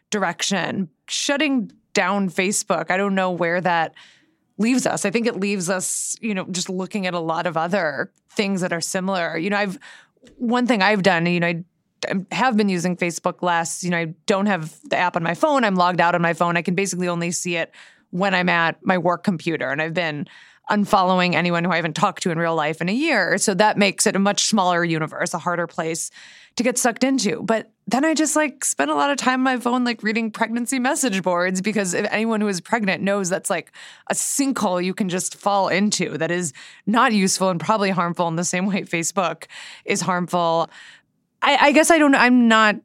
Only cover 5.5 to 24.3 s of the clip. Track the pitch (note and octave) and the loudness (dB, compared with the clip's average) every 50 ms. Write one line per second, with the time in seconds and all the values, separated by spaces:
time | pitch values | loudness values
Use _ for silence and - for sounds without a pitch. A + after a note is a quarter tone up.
5.5 | G3+ G3 E3+ E3 G3 F#3 F#3 - - - - - - - - A3+ G#3 F#3+ E3+ - | -2 -2 -2 -2 -4 -4 -4 -6 -6 -6 -6 -8 -8 -6 -6 -4 -4 -4 -6 -6
6.5 | F#3 F#3 F#3 - F#3 F#3 F#3 F3+ - G#3 F#3 F3+ F3 F3 E3 E3 D#3+ E3 F3 F3+ | -6 -6 -6 -6 -6 -6 -6 -6 -6 -6 -4 -4 -4 -4 -4 -2 -2 -2 -2 -2
7.5 | D3+ E3 D#3+ F3 F#3 G3+ F3 D3+ C#3 B2 E3+ - _ _ _ _ - - G3 G3 | -2 -2 -2 0 -2 -2 -2 -2 -2 -4 -6 -8 _ _ _ _ -4 -4 -2 -2
8.5 | G3 F3+ F3+ E3+ E3+ E3 D#3+ - - F#3+ F3+ F#3+ G3 F3+ E3+ D#3 D#3+ E3 E3 G3+ | -2 -2 -2 -4 -4 -6 -6 -6 -6 -4 -4 -2 -2 -2 -4 -4 -4 -4 -4 -2
9.5 | G3+ G3+ G#3 G3 A#3 D4 - - - - - _ _ _ _ - - - B3+ A3+ | -2 -2 -2 -4 -4 -8 -14 -20 -20 -20 -20 _ _ _ _ -20 -12 -6 -4 -2
10.5 | A#3+ B3 B3 G#3+ B3+ G3+ F#3+ G3+ G#3+ G3+ F3 F#3+ F3+ E3 E3+ F3 F3 F3 E3+ E3+ | 0 0 2 2 2 4 4 4 2 4 4 4 4 4 2 2 2 2 0 0
11.5 | F3 E3 F3 - _ _ _ _ _ _ - - - G3 F3+ - - E3+ A#3 C4 | -2 -4 -8 -12 _ _ _ _ _ _ -6 -4 -4 -4 -4 -4 -2 0 0 2
12.5 | A3+ G#3 G#3+ G3+ F#3 F3 E3 F3+ F3 - F#3 E3+ E3 - - F3+ F3 - F3+ F3+ | 2 2 2 2 0 0 0 -2 -2 -2 -2 -4 -4 -2 -4 -4 -2 -2 -2 0
13.5 | F3 E3 E3 D#3+ - - F#3 F3 F3 E3+ E3+ D#3+ E3+ - _ - G#3 F#3+ G3 G#3 | 0 0 -2 -2 -6 -4 -2 -2 0 0 -2 -4 -6 -6 _ 0 0 2 2 2
14.5 | G3 E3+ D#3 D#3+ - - - - - - F3+ F3+ - F3 E3 E3 F3 E3 D4+ D#4 | 0 0 -2 -8 -12 -16 -6 -2 0 0 0 0 0 0 0 0 0 2 2 2
15.5 | C#4+ C4+ A#3+ G#3 F#3+ F3+ F3 F3+ F3+ E3 E3+ E3+ F3 F3 E3+ E3+ E3+ - F3 E3+ | 4 2 2 2 2 2 2 2 4 4 4 4 4 2 2 0 2 2 0 0
16.5 | E3+ F3 E3 - F3 F3 G3 F#3 F#3 F3 F3+ F3 F3 E3+ E3+ E3+ E3+ - - F#3 | 2 0 -2 0 -2 -2 -2 -2 -4 -4 -4 -2 -2 -2 -4 -4 -4 -4 -4 -4
17.5 | F3 E3 D#3+ - - - - - _ _ _ _ - F3 G3 G3 F#3 F3+ F3+ F3+ | -4 -4 -4 -6 -10 -18 -20 -20 _ _ _ _ -4 -2 0 0 0 2 2 2
18.5 | F3 E3+ E3 E3 D#3 - - G3 F#3 F3+ D#3 F3 F3 E3+ - - F3+ D#3 - E3+ | 2 2 2 0 -2 -2 -2 -2 0 0 2 0 0 0 -2 -2 -4 -2 -2 -4
19.5 | D#3+ C3+ C3 C3 C3+ D3 D#3 E3 D#3+ F3+ F3 D#3+ D3+ D3 - - - - - - | -4 -4 -4 -4 -4 -4 -4 -4 -2 -2 -2 -2 -4 -6 -8 -10 -12 -18 -20 -20
20.5 | _ _ _ - G#3 G#3 G3+ - - G3 F#3 F3+ F#3 F#3 F3+ F3+ E3+ D3+ F3 F3 | _ _ _ -2 0 0 2 4 4 4 4 4 4 4 2 2 2 0 0 0
21.5 | F3 E3+ E3+ F#3 E3+ E3 E3 E3 D#3 - - G3 F3+ - - F#3 D#3+ E3 E3+ E3 | 0 0 0 0 0 0 -2 -2 -2 0 0 0 0 -2 -4 -4 -2 0 0 0
22.5 | E3 D#3+ D3 D3+ D#3+ - E3+ F3 G#3 B3+ D4+ E4 C#4 G#3 F3+ D#3+ F3 F#3+ - - | 0 0 -2 -2 -2 -4 -4 -2 -2 0 0 0 2 0 2 0 0 0 2 0
23.5 | F#3+ F3 G#3+ G#3+ G3 - G#3 G3 - - - G#3+ E3 F#3+ G3 G3+ | 2 4 4 4 4 2 2 2 2 0 0 0 2 2 2 2